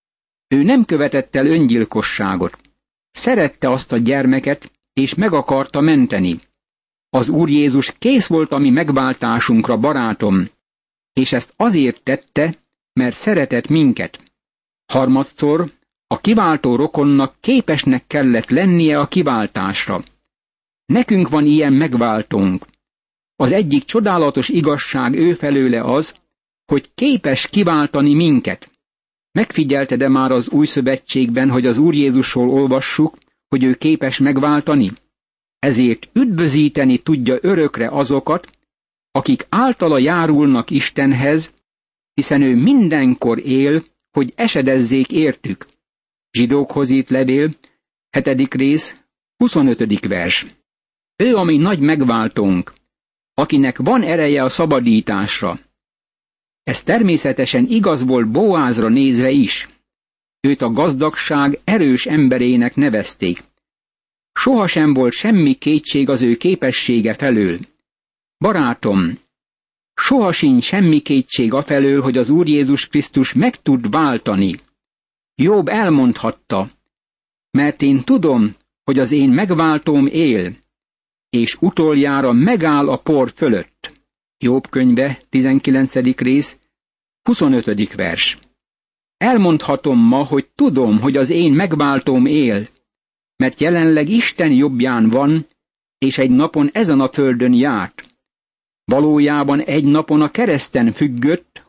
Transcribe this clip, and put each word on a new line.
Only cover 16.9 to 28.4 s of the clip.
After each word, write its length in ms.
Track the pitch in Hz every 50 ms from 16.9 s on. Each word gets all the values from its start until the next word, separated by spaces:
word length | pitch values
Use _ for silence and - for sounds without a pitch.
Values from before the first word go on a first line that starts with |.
| - 151 143 143 143 139 135 135 - _
képesnek 680 | - - 269 254 - - 156 139 - 139 131 123 - _
kellett 420 | - 147 139 127 120 113 113 -
lennie 500 | 127 151 190 190 175 170 165 156 147 143
a 80 | 147 -
kiváltásra. 960 | - 185 170 143 123 110 104 - - 98 95 98 98 - - - 98 90 - - _ _ _ _ _ _ _ _ _ _ _ _ _ _ _
Nekünk 440 | - 143 240 240 - 214 185 170 123
van 160 | 151 151 147
ilyen 280 | 147 151 156 151 143 135
megváltónk. 920 | 139 165 147 123 117 117 117 107 110 - - 110 104 98 95 92 90 - - _ _ _ _ _ _ _ _ _ _ _ _ _
Az 160 | - - 123
egyik 320 | 185 208 202 143 143 139 -
csodálatos 640 | - - 233 208 202 180 170 151 143 - 139 123 -
igazság 640 | - 170 147 151 147 143 - - - 131 127 123 139
ő 200 | - 160 175 170
felőle 500 | - 151 143 143 139 131 127 117 117 117
az, 300 | 123 123 151 160 - - _ _ _ _ _ _ _ _ _ _
hogy 280 | - 147 139 - _ _
képes 520 | - 247 294 269 202 - 147 131 - - -
kiváltani 640 | - 208 202 175 165 151 147 143 - 143 139 147 147
minket. 560 | 156 175 160 143 120